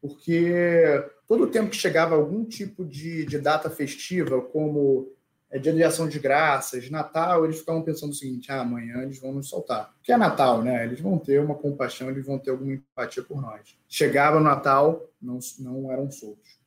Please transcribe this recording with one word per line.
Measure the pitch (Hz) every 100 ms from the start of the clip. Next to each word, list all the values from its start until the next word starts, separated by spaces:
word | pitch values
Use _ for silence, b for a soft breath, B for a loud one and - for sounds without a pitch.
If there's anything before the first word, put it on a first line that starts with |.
porque | 143 - - 165 170 175 175 170 165 143 - _ _
todo | 233
o | -
tempo | 226 214
que | -
chegava | 185 160 165
algum | 160 151 202
tipo | 226 - 196 -
de, | 175 139 160 165 147
de | 143
data | 139 151 151
festiva, | - 143 - - 180 143 131
como, | 127 156 151 147 139 131 131 - _ _ _
é, | 135
Dia | 147
de | 160
Ação | 165 160 160
de | 147
Graças, | 139 143 156 135 - 127 123
Natal, | 156 147 160 170 175
eles | 160 156
ficavam | - 165
pensando | 160 147 147
o |
seguinte, | 143 135 123 -
"Ah, | 135
amanhã | 120 120 117 120
eles | 135 135
vão | 131
nos | 139 139
soltar." | - - 113 - _
Porque | -
é | 240
Natal, | 190 - 131 113
né? | 120 123
Eles | 117 123
vão | 175 180
ter | - 139
uma | 147
compaixão, | 143 143 143 123 - 131
eles | 135
vão | 135 139
ter | 135
alguma | 131 135
empatia | 135 _ - 117 -
por | - -
nós. | 117 107 _ _ _
Chegava | - 147 139 143 156
o |
Natal, | 156 139 143 135 151 165 - _
não, | 123 123 127 -
não | 127 131 135
eram | 131 139
soltos. | - 107 104 _ _